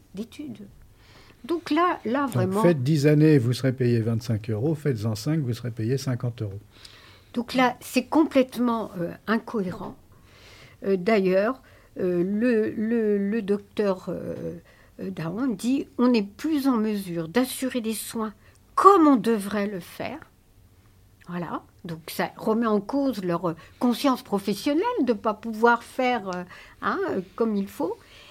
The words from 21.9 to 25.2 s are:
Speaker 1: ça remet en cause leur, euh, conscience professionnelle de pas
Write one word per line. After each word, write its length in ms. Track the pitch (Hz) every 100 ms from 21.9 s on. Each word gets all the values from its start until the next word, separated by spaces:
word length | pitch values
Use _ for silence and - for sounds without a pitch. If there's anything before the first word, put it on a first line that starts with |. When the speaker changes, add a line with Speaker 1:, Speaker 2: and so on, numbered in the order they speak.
| 160 -
Speaker 1:
ça 240 | - 220 -
remet 320 | - 220 233
en 140 | 208
cause 420 | 202 277 277 208
leur, 220 | 180 170 180
euh, 40 | 160 - -
conscience 440 | 247 233 285 254
professionnelle 600 | - 202 196 202 - 285 466 494
de 120 | 247
pas 200 | 214